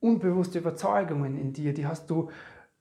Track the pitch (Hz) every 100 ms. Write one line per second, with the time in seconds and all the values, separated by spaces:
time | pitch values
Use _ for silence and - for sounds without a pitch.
0 | 226 220 185 180 180 180 170 - 196 202
1 | 175 143 135 139 135 135 147 147 147 160
2 | - 160 160 - - - - _